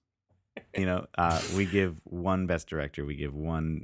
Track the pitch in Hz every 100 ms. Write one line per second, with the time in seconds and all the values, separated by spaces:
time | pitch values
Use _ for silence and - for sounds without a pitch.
0 | _ _ _ _ _ - - 98 92 90
1 | - - 85 82 - 92 92 98 92 80
2 | - 87 92 92 90 85 - 78 71 -
3 | 71 76 73 71 78 80 80 78